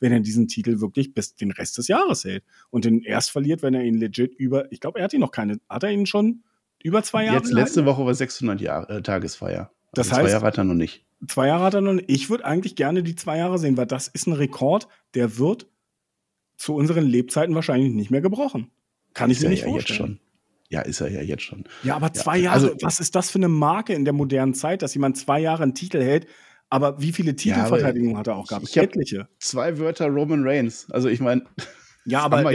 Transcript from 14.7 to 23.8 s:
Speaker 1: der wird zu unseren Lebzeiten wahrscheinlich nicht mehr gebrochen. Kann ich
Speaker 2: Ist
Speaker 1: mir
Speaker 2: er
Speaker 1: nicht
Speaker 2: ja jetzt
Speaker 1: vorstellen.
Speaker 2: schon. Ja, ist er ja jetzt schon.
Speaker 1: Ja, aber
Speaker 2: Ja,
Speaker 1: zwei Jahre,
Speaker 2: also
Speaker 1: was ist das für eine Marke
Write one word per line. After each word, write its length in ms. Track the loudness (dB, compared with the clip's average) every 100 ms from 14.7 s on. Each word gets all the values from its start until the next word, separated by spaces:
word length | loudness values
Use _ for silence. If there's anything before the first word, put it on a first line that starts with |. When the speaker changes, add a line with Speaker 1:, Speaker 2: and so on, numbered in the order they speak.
| 0 -2 _ _
Speaker 1:
der 240 | -2 -2 0
wird 280 | 0 -2 -8 _ _ _ _ _ _ _ _ _
zu 180 | -6
unseren 300 | 0 2 2
Lebzeiten 500 | 4 2 2 0 0
wahrscheinlich 380 | 0 0 2 2
nicht 180 | 0 0
mehr 100 | 0
gebrochen. 500 | 0 -2 -4 -4 -10 _ _ _ _
Kann 160 | -2 2
ich 80 | 2
Speaker 2:
Ist 40 |
Speaker 1:
mir 40 | 2
Speaker 2:
er 40 |
Speaker 1:
nicht 100 | 0
Speaker 2:
ja 60 | 0
jetzt 60 |
Speaker 1:
vorstellen. 240 | -4 -4 -4
Speaker 2:
schon. 220 | -6 -8 _ _ _ _ -10
Ja, 120 | -6
ist 200 | -6 -6
er 100 | -4
ja 120 | -4
jetzt 200 | -6 -6
schon. 220 | -8 -14 -16 -6
Speaker 1:
Ja, 120 | -4 -2
aber 120 | -2
Speaker 2:
Ja, 40 |
Speaker 1:
zwei 260 | -2 0 2
Jahre, 160 | 2
Speaker 2:
also 220 | 4 2 2
Speaker 1:
was 160 | -4 -4
ist 160 | -2
das 160 | -2 0
für 80 | 2
eine 100 | 2
Marke 460 | 4 2 0